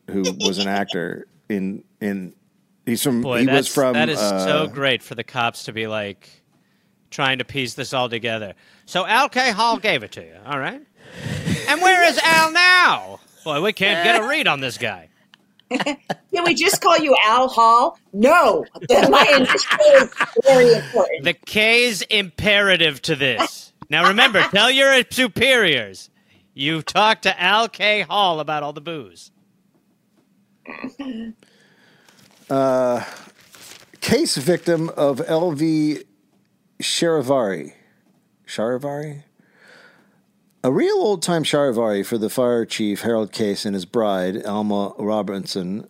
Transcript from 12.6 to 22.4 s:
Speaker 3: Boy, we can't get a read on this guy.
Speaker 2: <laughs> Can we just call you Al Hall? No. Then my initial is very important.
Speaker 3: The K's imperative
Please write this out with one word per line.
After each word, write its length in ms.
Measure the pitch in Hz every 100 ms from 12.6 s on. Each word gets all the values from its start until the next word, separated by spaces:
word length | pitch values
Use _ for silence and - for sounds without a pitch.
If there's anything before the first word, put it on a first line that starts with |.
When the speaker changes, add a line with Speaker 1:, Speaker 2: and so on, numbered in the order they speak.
| 359 359 320 131 95 98 _ _
Speaker 3:
Boy, 160 | 160 143
we 120 | 208
can't 320 | 208 196 208
get 180 | 170 220
a 40 | 220
read 180 | 302 190
on 140 | 143
this 180 | 131 110
guy. 300 | 117 92 80 _ _ _
Speaker 2:
<laughs> 300 | _ _ _
Can 760 | 262 285 285 - - _ 349
we 100 | 349
just 260 | 320 466 -
call 160 | 381 330
you 160 | 311 254 214
Al 200 | 240 262
Hall? 500 | 233 226 233 311 - _
No. 500 | 196 247 339 269 170 - - 180
Then 220 | 240 -
my 160 | - - 277
initial 420 | 254 349 - - 427 269
is 140 | 254 - - -
very 280 | 269 262 247
important. 520 | 220 143 233 180 160
Speaker 3:
The 100 | 151
K's 680 | 170 - 214 220 240 247 180
imperative 1000 | - 208 190 -